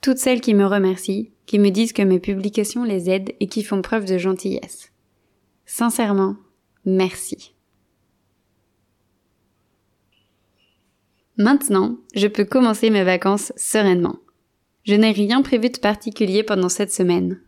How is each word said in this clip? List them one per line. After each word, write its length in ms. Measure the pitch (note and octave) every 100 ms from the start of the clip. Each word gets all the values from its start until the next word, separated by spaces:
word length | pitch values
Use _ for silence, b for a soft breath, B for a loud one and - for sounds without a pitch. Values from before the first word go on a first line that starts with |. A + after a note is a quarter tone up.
Toutes 160 | - C4
celles 240 | - B3
qui 120 | B3
me 120 | G#3 G3
remercient, 640 | G3+ F#3+ F#3 - G3 A3 _ -
qui 140 | G3+
me 100 | G3+
disent 240 | F#3+ A3+
que 80 | -
mes 180 | G3 F#3
publications 640 | F#3 G3 G3+ G#3 G#3 A#3+
les 260 | A#3+ F#3+ F3
aident 240 | F#3+ F#3+ -
et 80 | G3
qui 160 | -
font 180 | G#3 G3
preuve 240 | F3+ A3+ G3
de 120 | F#3
gentillesse. 760 | F#3 F#3 G3 - - - - _ _ _ _ _ _ _ _
Sincèrement, 720 | - A#3 A3+ A3 G3 F#3+ G3+ _ _ _ _
merci. 720 | F#3+ F#3+ F#3 - - - - _ _ _ _ _ _ _ _ _ _ _ _ _ _ _ _ _ _ _ _ _ _ _ _ _ _ _ _ _ _ _ _ _ _ _ _ _ _ -
Maintenant, 600 | G#3 C#4+ C#4 G3 G#3 A#3+ _
je 140 | - G#3
peux 180 | G#3 G3+
commencer 440 | C4 B3 G#3+ A3+
mes 140 | G#3+
vacances 480 | F#3 F#3 F#3+ G3+ G#3 -
sereinement. 640 | - G#3+ G3+ F3+ E3+ - _ _ _ _ _ _
Je 120 | - G#3
n'ai 160 | A3
rien 300 | G3+ G#3 B3
prévu 280 | C4+ A#3+ A#3
de 100 | -
particulier 640 | G#3 G#3 - G3+ G3 G3
pendant 260 | G#3+ G3 F3+
cette 240 | - G3+
semaine. 460 | - F#3 F3 F2+ F#2